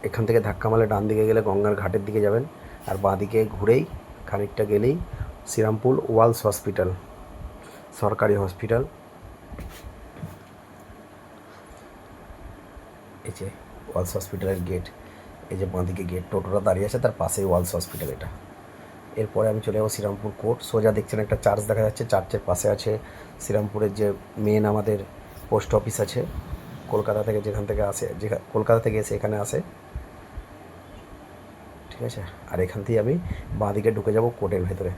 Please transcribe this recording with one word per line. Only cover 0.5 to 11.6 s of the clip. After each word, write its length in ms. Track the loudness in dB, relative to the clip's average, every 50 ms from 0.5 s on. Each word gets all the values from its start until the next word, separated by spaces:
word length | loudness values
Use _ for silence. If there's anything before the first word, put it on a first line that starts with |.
| -2 0 2 4
মারলে 160 | 6 6 6 6
ডান 100 | 4 2 2 2
দিকে 140 | 4 4 4 6
গেলে 120 | 6 4 4 4
গঙ্গার 260 | 2 4 4 4 2 2
ঘাটের 200 | 0 0 0 0 -2
দিকে 140 | 0 2 4 4
যাবেন, 180 | 6 4 4 0 -2 -10 -16 -16 -16 -16 -12 -6 -6
আর 80 | -4 2 2
বাঁ 120 | 2 2 2
দিকে 180 | -2 2 4 2 2 2 0
ঘুরেই 260 | 0 6 6 6 6 4 0 -6 -14 -14 -16 -18 -16 -8 -4
খানিকটা 360 | -2 -2 -2 -4 0 -2 0 2
গেলেই 220 | 4 4 4 4 2 2 -2 -8 -8 -8 -8 -10 -10 -14 -12 -4
শ্রীরামপুর 440 | 0 2 4 4 2 4 4 4 4 4 2 4
ওয়ালস 260 | 6 8 8 8 6 4 2
হসপিটাল, 440 | 0 0 0 -4 -4 0 0 0 0 0 -4 -10 -16 -18 -18 -18 -18 -16 -14 -14 -14 -14 -16 -18 -18 -18 -18 -18 -18 -6 0
সরকারি 340 | 0 0 2 4 4 4 4 4
হসপিটাল। 400 | 2 -2 -4 -6 -2 0 2 2 0 -2 -8 -18 -20 -20 -20 -20 -20 -20 -20 -20 -18 -16 -14 -14 -14 -14 -16 -16 -18 -18 -18 -16 -18 -18 -14 -12 -12 -12 -14 -16 -20 -20 -20 -20 -20 -20 -20 -20 -20 -20 -20 -20 -20 -20 -20 -20 -20 -20 -20 -20 -20 -20 -20 -20